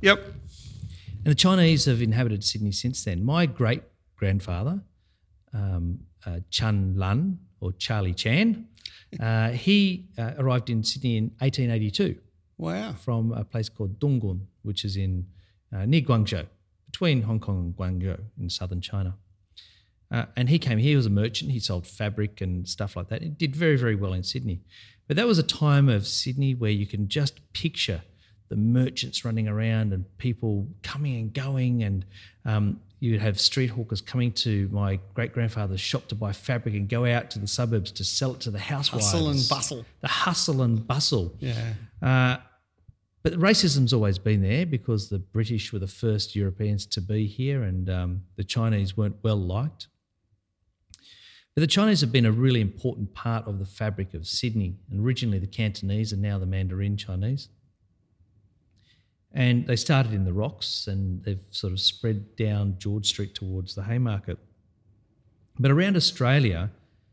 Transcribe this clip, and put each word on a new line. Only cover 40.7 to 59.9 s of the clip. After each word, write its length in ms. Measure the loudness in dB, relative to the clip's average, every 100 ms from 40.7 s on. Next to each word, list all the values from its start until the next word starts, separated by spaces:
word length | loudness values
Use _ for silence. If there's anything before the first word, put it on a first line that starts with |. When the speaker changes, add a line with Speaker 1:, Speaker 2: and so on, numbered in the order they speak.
| 2 0
Speaker 2:
bustle. 480 | 0 2 2 0 -4
Speaker 1:
Yeah. 340 | -6 -4 -4 -6 -12 -4
Speaker 2:
Uh, 360 | 2 4 4 0 -6 _ _ _ -20 -20 _ _
but 120 | -2
racism's 600 | 2 4 6 4 4 4
always 240 | 4 4 2
been 240 | 2 4
there 240 | 4 2 0
because 440 | -2 0 -2 -2
the 100 | -6
British 520 | -4 -2 -2 -2 -4
were 60 | -6
the 80 | -6
first 500 | -2 0 0 0 0
Europeans 520 | 0 0 -2 -2 -2
to 140 | -6
be 260 | -2 0 0
here, 340 | -2 -2 0
and, 260 | 0 -2 -2
um, 340 | -2 -2 -4 -6 -8
the 80 |
Chinese 540 | -4 0 2 2 0 0
weren't 200 | -2 0
well 140 | 0 0
liked. 520 | 0 -2 -4 -6 -16 _ _ _ _ _ _ _ _ _ _ -20 -20 -20 -20 -20 _
But 80 | 0
the 60 | 2
Chinese 340 | 4 4 4
have 100 | 4
been 140 | 4 4
a 60 |
really 300 | 4 4 4
important 520 | 2 -2 -6 -4 -6
part 340 | -6 -4 -4 -4
of 120 | -6
the 60 | -8
fabric 500 | -6 -4 -4 -6 -8
of 100 | -8
Sydney, 520 | -4 -2 0 -2 -4 -6
and 160 | -2 0
originally 320 | 0 0 -2
the 80 | -2
Cantonese 680 | -2 -2 -2 -2 -2 0
and 80 | 0
now 180 | 0 0
the 60 | -2
Mandarin 520 | -2 -2 -2 -2 -2
Chinese. 520 | -4 -4 -2 -2 -6 _ _ _ _ _ _ _ _ _ _ _ _ _ _ _ _ _ _
And 340 | 2 4 4 2
they 80 | 0
started 380 | 4